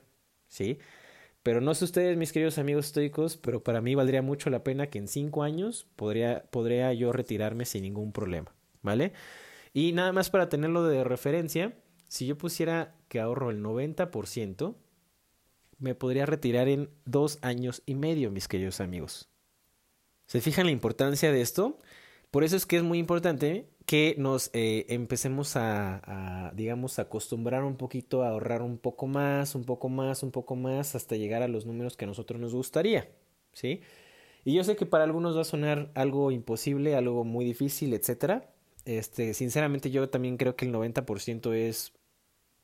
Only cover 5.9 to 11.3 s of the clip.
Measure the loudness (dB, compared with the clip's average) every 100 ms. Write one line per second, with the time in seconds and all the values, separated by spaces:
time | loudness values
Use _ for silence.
5.9 | -6 -2 2 2 0 -4 -2 2 2 2
6.9 | 2 2 0 0 -2 -2 -2 -4 -6 -6
7.9 | -6 -6 -4 -4 -4 -6 _ _ _ -2
8.9 | 0 0 -4 -18 -20 -20 -20 -6 0 2
9.9 | 2 2 2 2 4 4 2 2 4 4
10.9 | 4 2 0 0